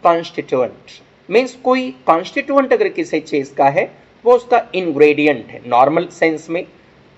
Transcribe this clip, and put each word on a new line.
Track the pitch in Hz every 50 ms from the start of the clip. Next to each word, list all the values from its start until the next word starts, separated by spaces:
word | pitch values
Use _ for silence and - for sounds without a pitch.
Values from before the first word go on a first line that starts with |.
| -
constituent, | 180 170 170 170 165 - - 147 - - 131 127 110 - - - - - - - _ _ _ _ -
Means | 175 220 262 247 -
कोई | - - 262 254 262 254 254 254 - -
constituent | - 165 165 185 180 - 285 277 - 277 277 269 247 254
अगर | 220 208 196
किसी | - - 165 - - 156
चीज़ | 147 - - 147 135 131 -
का | - 143 139
है | 143 175 226 - - - _ _ _ _ -
वो | 226 247
उसका | 233 - - 247 233 - - -
ingredient | 180 185 170 147 139 147 151 147 143 147 151 143 120 107 -
है। | - - - 120
normal | 123 120 131 139 156 170 175
sense | 170 - - - 165 156 151 - -
में | 165 175 - - _ _ _ _ _ _ _ _ _